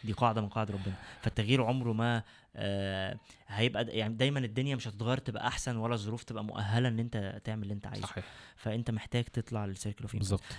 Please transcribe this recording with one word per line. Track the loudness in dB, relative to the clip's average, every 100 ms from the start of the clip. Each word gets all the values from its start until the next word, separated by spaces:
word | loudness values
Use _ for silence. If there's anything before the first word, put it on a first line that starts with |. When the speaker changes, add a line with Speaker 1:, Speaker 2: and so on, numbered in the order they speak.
Speaker 1:
دي | -4
قاعدة | 4 4 4
من | 0
قواعد | 0 -2
ربنا. | -2 -4 -6 -10 -4
فالتغيير | -2 2 4 6
عمره | 4 2 2
ما | 2 4 2 -2 -12 -14 -4
آه، | -2 0 0 0 -2 -6 -12 -20 -6
هيبقى | 2 2 2
د-، | 0
يعني | 0 0
دايمًا | 2 2 2
الدنيا | 0 0 0 0
مش | -4
هتتغير | -2 0 0
تبقى | 0 -2 0
أحسن، | 0 -2 0
ولا | 0
الظروف | 0 -2 -4
تبقى | -6 -6
مؤهلة | -4 -2 2 4 4
إن | 2
أنت | 0 -2 -4 -6
تعمل | -6 -4
اللي | -4
أنت | -4 -6
عايزه. | -6 -6
Speaker 2:
صحيح. | -6 -10 -14 -20 -6
Speaker 1:
فأنت | -2 -2 0
محتاج | -2 0 0
تطلع | 0 -2 -2 -2 -2
للcircle | -4 -6 -6
of | -4
influence. | -2
Speaker 2:
بالظبط. | 2 2 0